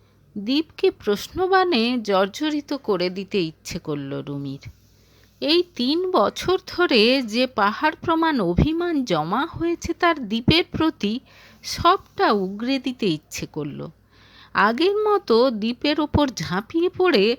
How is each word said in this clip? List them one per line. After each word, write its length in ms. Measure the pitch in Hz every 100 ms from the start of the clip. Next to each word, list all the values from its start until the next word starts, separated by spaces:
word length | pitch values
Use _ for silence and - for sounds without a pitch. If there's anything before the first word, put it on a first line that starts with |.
| _ _ _ 208
দীপকে 520 | 202 277 320 - 381
প্রশ্নবাণে 1080 | - - 208 - 320 370 381 359 277 233 247
জর্জরিত 720 | 214 185 196 - 302 294 -
করে 380 | 285 - 185 180
দিতে 300 | 185 190 208
ইচ্ছে 380 | 160 - - 170
করল 440 | 160 147 139 139
রুমির। 480 | 139 143 139 139 - - _ _ _ _ _ _
এই 220 | 262 339 349 -
তিন 340 | 247 330 370
বছর 480 | 359 202 - - 370 -
ধরে 560 | - 349 247 220 269
যে 240 | 233 220 254
পাহাড় 480 | - 202 214 311 320
প্রমাণ 400 | - 330 330 285
অভিমান 640 | 170 175 302 320 349 311
জমা 420 | 247 165 156 220 320
হয়েছে 460 | - 330 339 -
তার 360 | 339 349 311 208
দীপের 360 | 226 - 320 339
প্রতি, 480 | - 320 - 202 233 - - - -
সবটা 680 | - - 339 392 - - 370
উগরে 460 | 214 185 208 240 269
দিতে 280 | 262 254 208
ইচ্ছে 400 | 151 - - 156
করল। 420 | 156 147 139 147 - _ _ - - -
আগের 420 | - 202 233 349 415
মতো 540 | 427 415 - 226 262
দীপের 500 | 220 220 247 294 311
ওপর 280 | 302 - 285
ঝাঁপিয়ে 600 | 214 156 - - 330 349
পড়ে 480 | - 370 262 208